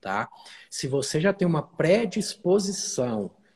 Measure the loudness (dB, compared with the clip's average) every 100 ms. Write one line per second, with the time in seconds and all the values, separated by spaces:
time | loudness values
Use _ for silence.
0 | -4 -4 -4 -12 -20 -20 -14 -8 -2 -2
1 | 0 2 2 2 2 0 -2 0 4 4
2 | 2 -2 -6 -4 2 2 2 -4 -4 -2
3 | -2 -2 -4 -10 _